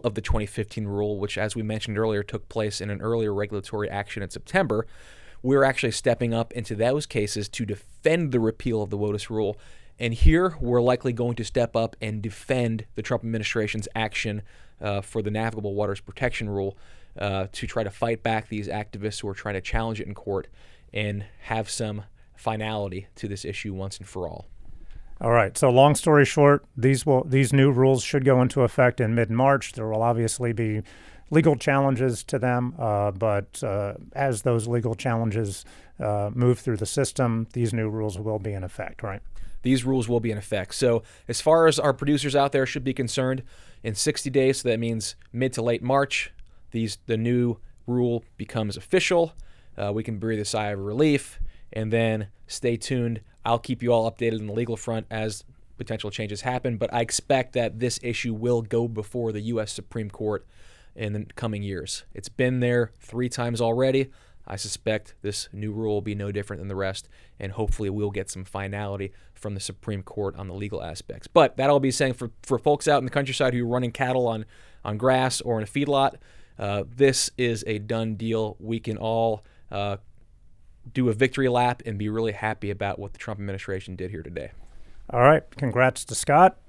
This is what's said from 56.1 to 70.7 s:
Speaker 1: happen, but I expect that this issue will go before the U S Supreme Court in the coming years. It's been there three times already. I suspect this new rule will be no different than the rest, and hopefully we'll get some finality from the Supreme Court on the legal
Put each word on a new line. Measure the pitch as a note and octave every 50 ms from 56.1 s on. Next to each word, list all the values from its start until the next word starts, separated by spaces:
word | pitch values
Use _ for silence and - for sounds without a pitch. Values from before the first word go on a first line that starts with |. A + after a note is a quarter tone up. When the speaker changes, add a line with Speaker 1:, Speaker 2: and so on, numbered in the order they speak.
| - - A2+ G2+ G#2 G2
Speaker 1:
happen, | - B2+ B2+ B2+ - B2+ A#2 G2+
but | A#2+ A2+
I | - A#2+
expect | A#2+ A2+ - - - - C#3 C3 B2 - -
that | B2+ A#2 - - A2
this | B2 B2 - -
issue | - A#2+ A2+ - - A#2+ A2
will | G#2+ A2+ A#2+ A#2+ A#2 A2+
go | G2+ A#2 A#2 A#2 A#2
before | A2 G#2+ G#2 - - B2 A#2 A2+
the | G#2+ G#2
U | G#2 A#2 A#2+ A2
S | G#2+ G#2
Supreme | - - F#2+ - - A#2 G#2+ G#2
Court | - - A2+ G#2+ G#2 F#2+ - - - - - - - - - - -
in | - A2 G#2 G#2
the | G#2 G2+ - -
coming | - A#2+ A2+ G#2+ G2+ G2+
years. | G2+ G2 E2+ - - - - - - -
It's | G2+ - -
been | - - C3 B2+ B2+ B2+
there | B2 B2 B2 A#2+ A#2 A2 - -
three | - - - A#2+ B2+ B2
times | - - A#2+ A#2+ A#2 A2
already. | A#2+ A2+ A2+ B2 C3 C3+ C3 C3+ C3+ - - - - - - - - -
I | G2
suspect | G2 - G#2 - - - A2 G#2+ G#2 - - - -
this | - G#2 G2+ - - - -
new | G2+ G#2 G#2+
rule | G#2 A2 A2 G#2+ G#2+
will | G2+
be | G2+ G#2+ G#2
no | G#2 G2+ G2+
different | G2+ G#2 G2+ - G#2 D2+
than | F2 G2
the | G2
rest, | F#2+ G2 F#2+ G2 - - - - - - - - -
and | G2+ F#2+
hopefully | G2 A2 A2 G2 - - G#2+ G2
we'll | G2 G#2 G#2 G2+
get | G2+ G2+ - -
some | - F#2 F#2
finality | - - G2 G2 G2 G2+ G2+ G#2 G2+ G2 F#2+ G2 G2 - - - - -
from | - - G#2+ G2+
the | F#2+
Supreme | - - F#2+ - - - G#2 G2
Court | F#2+ - - G#2 G2+ G2 -
on | - G2 F#2
the | F2
legal | G2 G2+ G#2